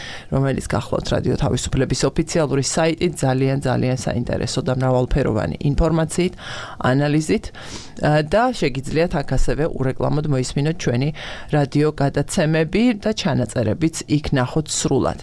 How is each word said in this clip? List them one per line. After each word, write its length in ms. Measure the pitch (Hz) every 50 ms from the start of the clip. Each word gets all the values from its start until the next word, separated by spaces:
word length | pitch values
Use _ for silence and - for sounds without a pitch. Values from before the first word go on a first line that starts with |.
| - - - - -
რომელიც 380 | - 147 139 139 135 131 - -
გახლავთ 420 | - - - - - - - 123
რადიო 280 | - - - - 123 -
თავისუფლების 640 | - 143 104 - - - - - 131 127 - 131 -
ოფიციალური 640 | - 135 - 175 156 - - 170 151 131 135 139 127
საიტი, 420 | - - 170 160 165 156 - 175 180
ძალიან, 460 | 147 - 139 131 127 131 135 135 135 139
ძალიან 380 | 139 131 123 120 120 127 127
საინტერესო 640 | 123 - - - 120 120 - - - - 135 - 135
და 120 | - 127 127
მრავალფეროვანი 840 | 131 131 127 127 123 127 - - 143 127 117 110 107 98 - - -
ინფორმაციით, 760 | - 143 139 - 170 160 165 160 165 156 - 180 175 180 - - - - - - - - -
ანალიზით. 680 | - - 123 131 139 143 147 147 156 151 - 196 226 - - - - - - - - - - - -
და 440 | - 147 151 156 151 151 196 214 240
შეგიძლიათ 680 | 254 240 - 175 139 - 135 - - 143 156 170 175 -
აქ 160 | 151 - -
ასევე 360 | 131 127 - - 123 127 156
ურეკლამოდ 580 | - - - 131 135 127 - 127 131 139 151 151
მოისმინოთ 520 | 151 139 131 123 - - 147 143 160 165
ჩვენი 320 | - - 143 120 120 139 156 - - - - - - -
რადიო 420 | - 156 147 139 135 - 143 151 156
გადაცემები 920 | 151 - 143 139 - 139 147 - - 196 156 156 160 156 165 151 - 208 240 254 214
და 160 | 202 - 214 214
ჩანაწერებიც 840 | - - - - 127 120 - - 131 117 107 101 - 165 160 - - -
იქ 200 | - 151 143 -
ნახოთ 400 | - 143 131 123 - - 160 151
სრულად. 520 | - - - - 175 139 120 80 80 - -